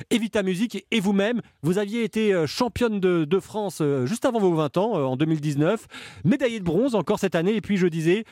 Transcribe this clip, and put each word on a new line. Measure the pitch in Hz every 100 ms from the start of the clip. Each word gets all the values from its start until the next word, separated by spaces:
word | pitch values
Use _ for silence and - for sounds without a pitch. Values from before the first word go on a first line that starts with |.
| -
Evita | 240 214 220
Music | 190 180 226
et, | 196 -
et | 226
vous-même. | 190 196 202 240 - _
Vous | 143 185
aviez | 208 233
été, | 226 220 214
euh, | 190 156
championne | - 247 - 240 208
de, | 185 175
de | 151 190
France, | - 208 202 -
euh, | 147 139 127
juste | 220
avant | 285 233
vos | 190
vingt | 165 151 -
ans, | 214 196
euh, |
en | 135 127
deux | 160
mille | 160
dix-neuf, | 147 139 151 220 - - - -
médaillée | 151 285 269 226
de |
bronze | 175 165 269
encore | 226 156 208
cette | 196
année. | 170 170
Et | 220
puis | - 202
je | 180
disais, | 160 160 196 226